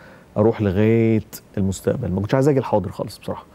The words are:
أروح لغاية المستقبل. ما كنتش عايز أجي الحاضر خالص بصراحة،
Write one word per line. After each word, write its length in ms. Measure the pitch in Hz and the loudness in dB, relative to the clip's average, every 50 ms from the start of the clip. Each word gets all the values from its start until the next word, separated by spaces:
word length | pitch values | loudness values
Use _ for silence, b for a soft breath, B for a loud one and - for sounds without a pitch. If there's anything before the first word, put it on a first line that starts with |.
| B B B B B B - | B B B B B B -2
أروح 260 | 104 104 113 113 - 110 | 2 2 2 2 2 0
لغاية 600 | 101 90 95 107 110 113 113 113 113 113 110 101 - - - - - - - | 0 2 2 2 4 4 4 2 2 2 0 -2 -4 -10 -20 -20 -12 -6 -4
المستقبل. 540 | 98 95 95 - - - 165 147 120 92 90 | -2 -2 -4 -2 -2 -2 -2 -2 -2 -4 -2
ما 80 | 95 | -2
كنتش 140 | 98 104 - | -2 0 0
عايز 140 | 135 135 147 | 2 2 2
أجي 100 | 147 131 | 2 2
الحاضر 320 | 117 - - 107 92 95 | 0 0 0 -2 -2 -2
خالص 280 | - - - - - - | -6 -8 -10 -10 -10 -12
بصراحة، 260 | - - 95 - - B B | -12 -12 -12 -12 -14 B B